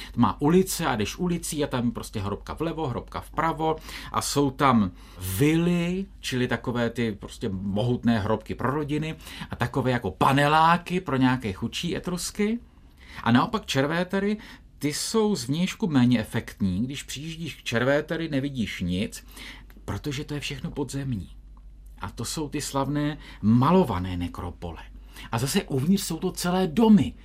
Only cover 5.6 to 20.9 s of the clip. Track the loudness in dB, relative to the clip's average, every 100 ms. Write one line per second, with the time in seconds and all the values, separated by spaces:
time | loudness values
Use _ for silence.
5.6 | 4 2 0 -2 -6 -10 -4 -2 0 -2
6.6 | -2 -2 -2 0 -2 -4 -10 -8 -6 -4
7.6 | -2 0 0 2 2 2 2 0 -2 -4
8.6 | -2 0 0 -2 -2 -6 -12 -14 -10 -4
9.6 | -2 0 2 0 0 2 4 6 6 6
10.6 | 6 4 2 -4 0 2 4 2 -2 -4
11.6 | -6 -4 -4 -4 -4 -6 -6 -2 -2 -2
12.6 | -6 -20 -20 -20 -20 -6 2 4 4 -2
13.6 | -2 0 0 0 -2 -2 -2 -4 -8 -20
14.6 | -20 -6 -4 -4 -2 0 2 0 -2 -2
15.6 | -2 -2 0 4 6 4 2 -4 -6 -2
16.6 | 0 0 -2 -6 -10 -10 -10 -10 -10 -10
17.6 | -4 0 2 2 0 -4 -4 -2 -4 -4
18.6 | -4 -4 -2 -2 -2 -8 -18 -18 -18 -18
19.6 | -20 -16 -8 -6 -6 -8 -6 -8 -8 -8
20.6 | -8 -6 -6